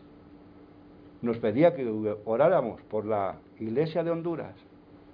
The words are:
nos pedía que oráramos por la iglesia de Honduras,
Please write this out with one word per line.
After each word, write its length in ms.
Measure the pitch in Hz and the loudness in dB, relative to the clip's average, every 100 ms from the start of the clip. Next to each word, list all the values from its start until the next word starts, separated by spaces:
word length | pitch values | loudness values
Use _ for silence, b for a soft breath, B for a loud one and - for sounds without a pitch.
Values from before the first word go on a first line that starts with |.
| - - - - - - - - - - - - | -20 -20 -20 -20 -20 -20 -20 -20 -20 -20 -20 -8
nos 160 | 120 117 | -4 0
pedía 380 | 117 117 170 170 | 0 6 4 4
que 420 | 120 110 107 - 113 | -4 -2 -2 -4 -2
oráramos 560 | 117 160 170 117 90 | 4 4 4 0 -6
por 240 | - 107 104 | -6 -6 -2
la 300 | 104 95 78 - - | -2 -2 -6 -16 -10
iglesia 440 | 110 123 156 170 | -4 -2 -2 -2
de 60 | 165 | -2
Honduras, 460 | 165 170 151 95 - - - - - - | -2 -4 -6 -8 -14 -20 -20 -20 -20 -20